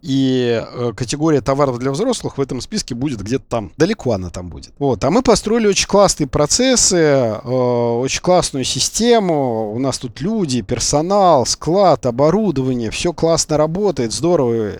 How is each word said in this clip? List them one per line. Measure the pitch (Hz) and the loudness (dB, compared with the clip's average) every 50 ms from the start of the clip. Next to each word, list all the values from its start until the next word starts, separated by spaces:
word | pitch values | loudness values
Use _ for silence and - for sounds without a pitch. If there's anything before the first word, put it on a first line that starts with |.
и, | - 143 135 135 135 131 131 127 123 120 117 113 85 | -4 -2 0 2 2 2 2 2 2 0 0 -2 -2
э, | - - - 120 120 107 | -6 -8 -6 -6 -4 -4
категория | - 127 117 - 143 147 165 156 135 | -4 -6 -6 -4 -2 0 2 2 2
товаров | 110 135 135 139 147 135 123 117 | 2 0 0 2 2 0 0 -2
для | 123 135 | -2 -4
взрослых | 139 143 208 269 - - - 147 - - | -2 -2 -2 -2 -2 -4 -6 -8 -4 -4
в | |
этом | 139 127 - 123 | -4 -4 -4 -8
списке | 113 - - 214 - - - | -8 -6 -8 -8 -6 -6 -6
будет | 117 131 156 131 101 | -4 -4 -4 -4 -6
где-то | 95 101 123 131 - - | -6 -4 -4 -4 -4 -4
там, | - 117 104 90 - | -6 -6 -6 -4 -2
далеко | - 151 185 226 - - 131 113 | 0 0 0 0 -2 -2 -4 -2
она | 95 92 87 | -2 -4 -8
там | - 92 90 87 | -10 -10 -12 -12
будет. | 85 - - - - - | -14 -16 -18 -16 -10 -4
Вот, | 139 139 120 98 - | -2 -2 -2 0 0
а | 131 | 2
мы | 170 240 254 | 2 2 4
построили | - 214 - - 220 220 240 226 | 4 4 4 2 0 0 2 2
очень | 208 190 - - - | 2 0 0 0 2
классные | - 196 202 175 - - 151 | 4 4 4 4 4 0 -4
процессы, | 131 - 147 147 147 - - 247 262 262 226 - - 202 | -2 0 0 0 0 2 2 2 2 2 2 2 2 2
э, | 175 160 151 143 135 127 113 104 110 - | 4 4 4 4 2 2 0 -2 -4 -6
очень | 113 127 127 123 123 123 120 120 117 117 117 127 131 - - | -4 -2 0 0 0 0 0 0 0 0 -2 -2 -4 -4 -4
классную | - 175 180 180 147 - - 135 127 | 0 2 2 2 2 0 -4 -4 -4
систему, | - - 135 - - - - 214 240 240 226 202 180 165 147 139 127 113 110 110 104 107 | -4 -2 -2 -4 -4 -2 0 2 4 4 4 2 0 0 0 0 -2 -2 -2 -4 -4 -4
у | 117 | -2
нас | 135 135 120 - | -2 -2 -4 -4
тут | - 127 104 - | -8 -10 -10 -6
люди, | 135 190 226 226 190 147 127 120 98 | -4 -4 -2 -2 -2 -2 -2 -2 -2
персонал, | - 123 107 - - - 143 156 180 196 208 196 180 160 135 117 | -2 -4 -4 -2 0 0 0 0 2 2 4 6 6 6 4 4
склад, | - - - - 151 165 196 202 180 147 123 - | 0 -4 -4 -2 0 2 4 4 4 4 2 0
оборудование, | 127 117 120 143 156 165 208 220 202 147 135 131 131 127 123 117 107 | -2 0 2 2 2 2 2 0 0 0 -2 -2 -2 -2 -2 -4 -4
все | - - - 175 151 | -4 -4 -4 -4 -2
классно | - - 165 165 156 - - 156 | 0 0 0 2 0 0 0 0
работает, | 147 151 156 160 185 208 202 156 - 123 113 104 | 0 0 0 0 0 0 -2 0 0 -2 -4 -4
здорово. | 104 135 170 180 160 135 120 117 117 110 101 87 - | -2 0 2 2 2 2 2 0 0 -2 -4 -6 -8